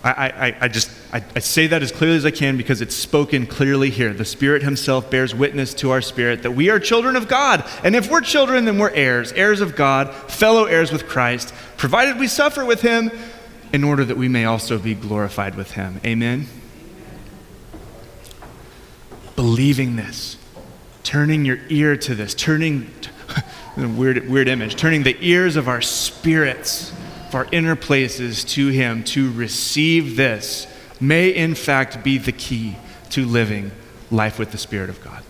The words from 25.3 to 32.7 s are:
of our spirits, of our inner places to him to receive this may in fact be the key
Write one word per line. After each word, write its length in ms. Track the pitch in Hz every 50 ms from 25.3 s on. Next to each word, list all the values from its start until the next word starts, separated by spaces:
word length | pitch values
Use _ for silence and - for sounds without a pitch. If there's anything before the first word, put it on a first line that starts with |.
| 175 180 185 180 147
of 120 | 156 127
our 140 | 127 123 120
spirits, 1120 | 120 - - - - - - - - 165 160 160 151 135 127 - - - - - - - - - - - - - -
of 80 | - -
our 120 | 127 131 -
inner 240 | - 170 165 165 160
places 680 | - - - 147 135 131 120 - - 123 120 113 104 -
to 240 | - - 143 139 139
him 340 | 135 131 127 120 113 117 113
to 280 | - - 139 135 131 117
receive 840 | 113 117 104 - - - - - 151 151 160 165 165 156 135 113
this 500 | 120 135 127 113 104 - - - - - - - - - - - -
may 300 | 131 139 156 165 180 190
in 260 | 185 175 165 165 156
fact 480 | - - - 139 135 131 131 - 117 104
be 140 | 135 135
the 140 | 131 - 127
key 440 | 117 - - - 131 113 113 107